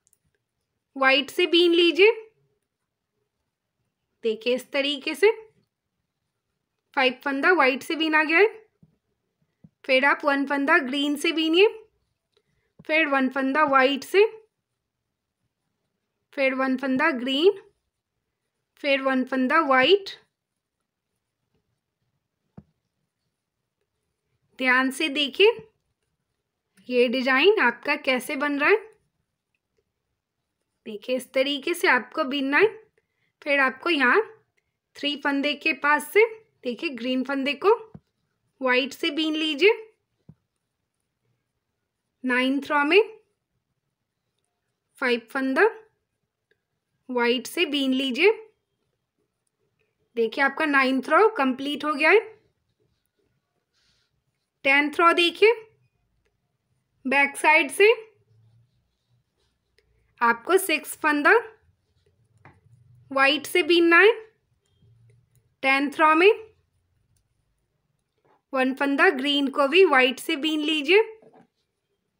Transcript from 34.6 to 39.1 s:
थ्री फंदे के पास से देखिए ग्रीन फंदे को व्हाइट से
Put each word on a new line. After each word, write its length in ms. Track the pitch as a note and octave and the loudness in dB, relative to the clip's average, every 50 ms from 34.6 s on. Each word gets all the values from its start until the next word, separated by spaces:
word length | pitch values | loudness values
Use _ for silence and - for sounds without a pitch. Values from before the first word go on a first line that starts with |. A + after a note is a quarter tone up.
| _ _ _ _ _ _ _ | _ _ _ _ _ _ _
थ्री 200 | - - C#4+ D4 - | -10 -8 -8 -8 -6
फंदे 360 | - C#4+ C#4 C#4 C4+ D4 D4 | -6 -4 -4 -2 -4 -4 -6
के 180 | D4 - D#4+ - | -4 -4 -6 -4
पास 360 | - - D4 D4+ D4 D4 - - | -2 -2 -2 0 -2 -2 0 2
से 120 | G4+ A4+ A4+ - - - _ _ _ - | 2 2 2 0 -8 -20 _ _ _ -10
देखिए 260 | B3+ A#3 - D#4+ E4+ | -10 -10 -8 -10 -10
ग्रीन 320 | C4 A3 A#3 B3+ B3+ C4 B3+ | -10 -8 -6 -4 -4 -4 -4
फंदे 300 | C4+ C#4 C#4 C4 C#4+ C4+ | -4 -6 -4 -4 -4 -6
को 180 | - - G4 A#4 A4+ - - - - _ _ _ _ _ _ _ _ _ _ _ _ | -2 0 0 0 0 -2 -10 -20 -20 _ _ _ _ _ _ _ _ _ _ _ _
व्हाइट 320 | C4 B3+ B3 B3 C#4 C4+ - | -4 -2 0 0 -2 -4 -8
से 160 | - E4+ E4 | -6 -6 -6